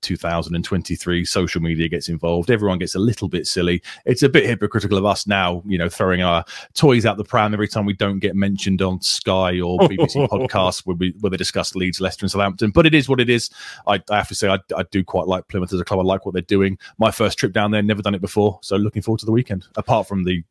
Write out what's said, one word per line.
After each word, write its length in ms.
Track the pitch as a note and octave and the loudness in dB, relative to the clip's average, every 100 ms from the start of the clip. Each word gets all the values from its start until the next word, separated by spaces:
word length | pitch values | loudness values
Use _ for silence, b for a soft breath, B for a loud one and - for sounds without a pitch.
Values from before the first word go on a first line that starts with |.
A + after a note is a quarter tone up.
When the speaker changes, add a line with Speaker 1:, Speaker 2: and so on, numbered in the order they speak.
Speaker 1:
two 140 | - F2+ | -6 -4
thousand 380 | E2+ E2+ D#2+ | -2 -2 -2
and 100 | E2+ | -4
twenty-three, 600 | - F#2 - D#2+ F2 F2 | -2 -4 -4 -6 -2 -2
social 360 | E2+ G2 F2 F2 | 0 -2 -2 -2
media 280 | E2+ D#2+ E2 | -2 0 -2
gets 200 | D#2+ - | -4 -6
involved. 400 | E2 E2+ F2 F2 | -4 -2 0 2
Everyone 300 | A2+ G#2 F2+ | 2 2 -2
gets 160 | F2 | -4
a 60 | F#2 | 0
little 280 | A#2 G#2 F#2+ | 0 0 -4
bit 200 | F2 - | -4 -4
silly. 340 | F#2 F2 F2 B B - | -2 0 0 B B -2
It's 140 | B2 | 2
a 60 | C#3 | 4
bit 160 | D3 | 4
hypocritical 540 | G#2 A#2 G#2 A2 G2+ G2 | 2 0 -2 -2 0 2
of 80 | G2+ | 2
us 200 | F#2+ G#2+ | 0 0
now, 360 | G2 F2+ F2 | 0 0 -2
you 140 | G2+ F2+ | -2 -2
know, 100 | E2+ | -2
throwing 320 | - F#2+ F2+ | 0 0 2
our 240 | F2+ E2+ - B B | 2 0 -2 B B
toys 320 | - D3+ A#2+ A2 | 4 6 6 4
out 100 | G2+ | 0
the 80 | |
pram 300 | G#2 A#2 G#2 | 0 2 2
every 140 | G#2 G#2 | 0 -2
time 180 | A2 G2+ | -2 -2
we 80 | |
don't 240 | G2 G2+ G2 | 0 0 0
get 180 | G2 F#2+ | 0 0
mentioned 460 | G2 G2 G2 F#2 | 0 0 0 0
on 180 | F#2+ F#2 | 0 0
Sky 580 | - - G#2+ F#2+ F#2 F2+ | -2 -2 0 2 2 0
or 180 | F2 F2+ E3+ | 0 4 4
B 80 | F3+ | 4
B 100 | D3+ | 0
C 100 | C#3 | 0
Speaker 2:
<laughs> 80 | C3 | 0
Speaker 1:
podcasts 540 | G#2+ B2+ G2+ F#2 - | 0 0 0 0 0
where 100 | F#2 | -4
we, 200 | F2 F2+ F#2+ | -2 -2 -2
where 100 | G2+ | -4
they 80 | F2+ | -2
discuss 360 | F2+ F#2+ E2 | -4 -4 -4
Leeds, 280 | F#2+ F#2 E2+ | -2 -4 -2
Leicester 220 | F#2+ - | -4 -4
and 60 | F#2+ | -4
Southampton. 400 | G2 G2 F#2 G#2+ | 0 -2 0 2
But 140 | E3+ | 4
it 100 | D#3+ | 6
is 140 | D#3 B2+ | 4 2
what 100 | B2+ | 2
it 120 | A#2+ | 2
is. 180 | A#2+ - B B B - | 0 -2 B B B -2
I, 120 | G2+ - | -2 0
I 60 | G#2 | -2
have 120 | F#2+ | -2
to 60 | |
say, 160 | F#2+ G2+ | -2 0
I, 80 | F#2+ - - | 0 -2 -6
I 80 | F#2 | -2
do 120 | G2 | -2
quite 240 | F2+ F#2 E2+ | -2 -2 -2
like 220 | F#2 - | -4 -4
Plymouth 240 | G2 F2 | -6 -4
as 80 | F#2 | -4
a 40 | - | -2
club. 140 | F#2+ | 0
I 20 | |
like 240 | F#2 G2 G2 | 0 0 -2
what 80 | |
they're 80 | F2+ | -6
doing. 360 | F2 G2 G2 F#2 B - | 0 2 2 -2 B 0
My 120 | A2 | 0
first 280 | - G#2 - | 2 0 0
trip 140 | G#2+ | -2
down 180 | G#2+ G#2 | 0 0
there, 120 | G#2+ | 2
never 200 | G#2 G#2 | 2 0
done 120 | G2+ | 0
it 60 | G2 | -2
before. 380 | F#2 G#2 G#2 - | -2 2 2 0
So 140 | - G2 | -2 0
looking 240 | G#2 G#2+ | 0 -2
forward 200 | A2+ A2 | -2 -2
to 60 | A2 | 0
the 60 | |
weekend, 320 | A#2 - F#2+ - - | 0 0 -6 -6 -6
apart 300 | - A2+ - | 0 0 0
from 180 | G2 | -2
the 200 | F2+ F2+ - | 0 -2 -4